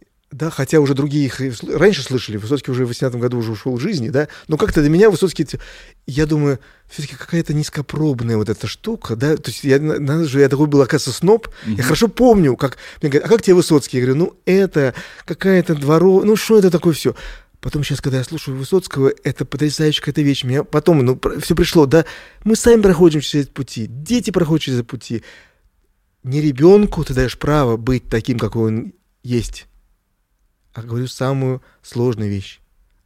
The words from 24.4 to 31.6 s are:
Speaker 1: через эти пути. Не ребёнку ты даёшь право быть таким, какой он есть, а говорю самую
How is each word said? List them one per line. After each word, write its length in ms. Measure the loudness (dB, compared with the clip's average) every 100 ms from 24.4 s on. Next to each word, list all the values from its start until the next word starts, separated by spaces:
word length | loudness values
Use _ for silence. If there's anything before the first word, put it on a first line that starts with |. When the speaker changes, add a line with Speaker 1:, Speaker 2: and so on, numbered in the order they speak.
| 0 0
Speaker 1:
через 160 | 0 -4
эти 60 | -4
пути. 380 | -10 -8 -10 -10 -20 _ _ _ _ _ _ _ _
Не 180 | -6 -2
ребёнку 640 | -2 4 6 6 4 -2
ты 100 | -4 -2
даёшь 220 | -2 -2
право 360 | -2 0 0 0
быть 300 | -2 -4 -2
таким, 280 | -4 -4 -4
какой 300 | -4 -2 -2
он 260 | -2 -6 -14 _ _
есть, 420 | -4 -4 -4 -12 -20 _ _ _ _ _ _ _ _ _ _
а 100 | -16
говорю 240 | -8 -8 -6
самую 560 | -6 -4 -2 -4 -6